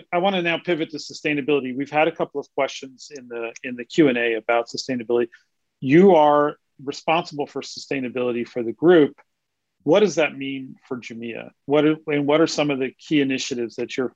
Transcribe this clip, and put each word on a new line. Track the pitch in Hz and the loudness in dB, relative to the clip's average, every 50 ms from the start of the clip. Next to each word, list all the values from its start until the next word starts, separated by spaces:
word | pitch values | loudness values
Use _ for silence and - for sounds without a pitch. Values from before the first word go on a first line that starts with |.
| - - - | -4 -4 -4
I | 180 | -2
wanna | 175 196 196 185 175 | 0 0 0 0 -2
now | 170 165 160 | -2 -4 -4
pivot | - - 175 151 160 160 | -2 -2 -2 -2 -2 -6
to | 156 147 | -8 -12
sustainability. | - - 123 - - 156 151 147 135 131 151 139 127 127 127 | -14 -14 -14 -8 -4 -4 -4 -2 -2 0 0 0 0 -4 -6
We've | 127 139 139 147 151 | -6 -6 -4 0 0
had | 156 165 | 2 0
a | 165 - | 0 -2
couple | 175 - - 143 | -6 -6 -6 -10
of | 131 - - - | -12 -8 -4 -4
questions | 139 127 - - - 135 131 120 - - 151 143 | -4 -4 -4 -8 -16 -18 -20 -20 -20 -18 -18 -18
in | 123 123 120 | -16 -14 -12
the, | 117 117 117 117 - - | -10 -10 -10 -12 -12 -14
in | 135 123 | -12 -12
the | 120 120 - - | -12 -12 -6 2
Q | - 160 143 | 4 4 4
and | 127 120 | 4 2
A | 117 117 113 | 0 -2 -2
about | 110 110 - 117 117 117 - | -2 -2 0 0 0 0 -2
sustainability. | - - - - 131 123 117 110 120 120 120 117 _ - _ _ _ _ _ _ _ - | -6 -10 -8 -6 -6 -6 -4 -2 0 0 0 -2 _ -14 _ _ _ _ _ _ _ -10
You | - 131 135 165 190 202 185 160 151 | -2 4 6 6 8 8 8 8 6
are | 147 147 147 147 147 151 _ _ _ _ - 139 131 139 | 6 6 4 4 2 -2 _ _ _ _ -16 -12 -10 -10
responsible | - - - 160 170 156 - 160 143 143 123 - | -8 -2 -2 0 0 -2 -4 -6 -8 -8 -8 -8
for | 139 120 | -12 -12
sustainability | - - - - - 143 139 127 123 117 131 123 123 120 117 120 - - | -12 -14 -14 -10 -8 -6 -6 -6 -6 -4 -4 -4 -2 -2 -4 -6 -6 -6
for | 127 120 113 | -8 -6 -6
the | 117 - - | -6 0 6
group. | 165 180 165 147 139 - _ - _ _ _ _ _ _ _ _ _ _ _ - | 6 8 8 6 4 2 _ -20 _ _ _ _ _ _ _ _ _ _ _ 0
What | 139 160 196 | 2 4 4
does | 208 196 151 | 4 2 2
that | 160 156 139 135 | 0 -2 -2 -2
mean | 135 139 135 135 135 135 131 - _ _ | -6 -10 -8 -8 -10 -10 -14 -18 _ _
for | - 135 123 | -10 -10 -10
Jumia? | 107 - 120 113 117 117 113 113 117 120 _ _ _ - 139 | -10 -12 -14 -12 -10 -10 -10 -12 -14 -16 _ _ _ 0 2
What | 151 147 156 | 2 4 2
are, | 156 156 - - | 2 0 -2 -4
and | 151 147 147 | -4 -2 0
what | 139 147 156 165 | 2 4 4 4
are | 151 - - | 2 2 0
some | 151 147 | 0 0
of | 143 131 | 0 -2
the | 131 127 - _ - | -2 -4 -6 _ -8
key | - 160 147 139 135 | -2 0 2 2 2
initiatives | 135 131 - - 131 120 120 113 - | 0 -4 -4 -6 -6 -6 -6 -8 -6
that | - 120 120 - | -8 -8 -8 -4
you're | - 131 120 - | -4 -4 -4 -2